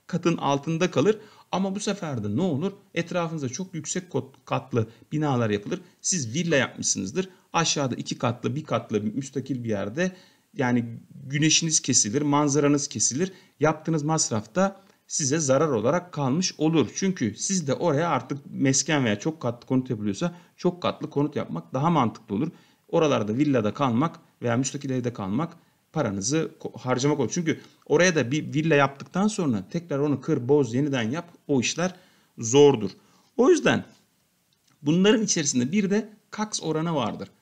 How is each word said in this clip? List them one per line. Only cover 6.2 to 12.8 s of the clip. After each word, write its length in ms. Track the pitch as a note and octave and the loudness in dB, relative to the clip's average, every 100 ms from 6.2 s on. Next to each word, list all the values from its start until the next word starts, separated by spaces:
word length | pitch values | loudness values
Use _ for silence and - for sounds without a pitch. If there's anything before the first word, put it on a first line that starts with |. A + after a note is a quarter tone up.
| A#2 | -4
villa 220 | C3 F3 D3 | -2 2 2
yapmışsınızdır. 720 | A#2 - - - G2 D3+ F#3+ - _ | 2 -2 -4 -4 -4 -4 -6 -8 _
Aşağıda 420 | - D#3+ - C#3 | -2 0 0 -2
iki 240 | - - - | -4 -6 -4
katlı, 380 | B2 A#2 - C3 | -4 -2 -4 -6
bir 80 | |
katlı 360 | - A#2 - G#2+ | -4 -4 -2 -2
müstakil 640 | G#2+ A2 C3+ C#3 - C3 | -2 -6 -6 -8 -6 -6
bir 40 | A#2 | -4
yerde, 440 | G2+ G2 B2 F#3 F#3 - _ _ - | -4 -4 -2 -4 -4 -20 _ _ -4
yani 280 | B2 A#2+ A#2 A#2 - - C3+ | 0 0 -2 -8 -18 -18 -6
güneşiniz 540 | C#3+ D#3 - E3 D3+ | 0 2 2 2 0
kesilir, 420 | - B2+ G#2+ B2 | 2 0 2 0
manzaranız 640 | D3 C#3+ D3 C#3+ C#3+ C#3+ | 2 2 2 4 4 2